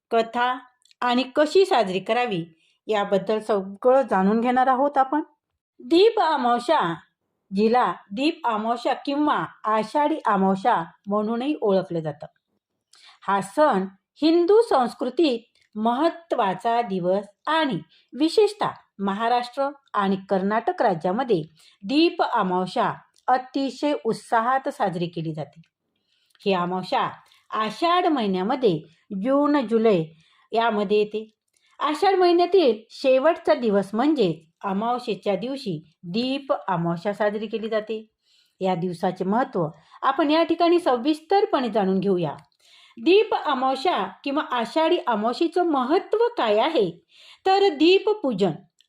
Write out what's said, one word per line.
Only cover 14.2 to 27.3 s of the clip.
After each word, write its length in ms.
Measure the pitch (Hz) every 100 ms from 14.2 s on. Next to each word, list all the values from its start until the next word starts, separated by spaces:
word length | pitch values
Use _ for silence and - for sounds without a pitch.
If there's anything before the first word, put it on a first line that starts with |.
हिंदू 400 | 311 339 339 427
संस्कृतीत 800 | 453 302 233 - 254 254 311 233 _ _ _ 214
महत्त्वाचा 1040 | 220 247 330 330 - 277 196 - 233 233
दिवस 440 | 214 190 175 196 196 _ -
आणि 320 | 320 294 165 - _ _ 240
विशेषतः 480 | 311 440 415 - 156 - _ -
महाराष्ट्र 680 | 196 196 233 240 240 277 277 285 _
आणि 240 | 214 196 190 190
कर्नाटक 520 | 196 196 220 233 349
राज्यामध्ये 640 | 240 165 180 214 254 180 156 _ _ _
दीप 380 | 196 285 339 339
अमावस्या 720 | 294 233 185 180 180 247 185 147 _ _ -
अतिशय 680 | 254 254 277 269 226 294 294 226
उत्साहात 640 | 214 - 233 233 269 285
साजरी 380 | - 202 170 170
केली 260 | 170 160
जाते. 280 | 151 139 165 _ _ _ _ _ _ _ _ 202
ही 80 |
अमावस्या 560 | 185 175 185 180 240 165 - _